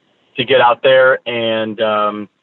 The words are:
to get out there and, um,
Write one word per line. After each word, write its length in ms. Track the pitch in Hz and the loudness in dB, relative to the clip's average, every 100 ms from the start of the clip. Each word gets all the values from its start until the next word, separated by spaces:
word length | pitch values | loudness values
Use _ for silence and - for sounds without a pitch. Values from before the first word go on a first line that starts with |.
| _ _ _ - | _ _ _ -10
to 80 | |
get 160 | 117 104 | -2 2
out 220 | 120 117 | 2 2
there 360 | 135 131 131 131 120 | 2 4 4 0 -4
and, 520 | 117 113 113 110 107 | -6 -4 -4 -6 -4
um, 480 | 110 107 104 104 104 _ | -2 -2 -4 -6 -14 _